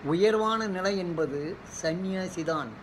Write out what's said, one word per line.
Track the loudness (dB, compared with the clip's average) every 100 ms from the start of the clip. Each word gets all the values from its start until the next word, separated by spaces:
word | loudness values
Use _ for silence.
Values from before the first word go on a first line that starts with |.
உயர்வான | 0 4 6 6 4 2 0
நிலை | 0 0 0
என்பது | 0 0 0 -2 -6 -8 -12 -4
சந்நியாசிதான். | -2 0 -2 -2 -4 -4 0 0 -2 -8